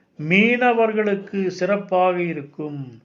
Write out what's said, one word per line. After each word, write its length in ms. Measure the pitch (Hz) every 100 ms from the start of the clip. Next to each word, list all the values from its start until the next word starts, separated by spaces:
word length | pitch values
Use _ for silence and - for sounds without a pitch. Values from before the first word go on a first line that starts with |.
| _ -
மீனவர்களுக்கு 1300 | 151 185 226 247 247 233 226 214 208 196 196 196 185
சிறப்பாக 720 | 175 180 202 196 185 185 175
இருக்கும். 800 | 175 151 143 - 151 147 127 113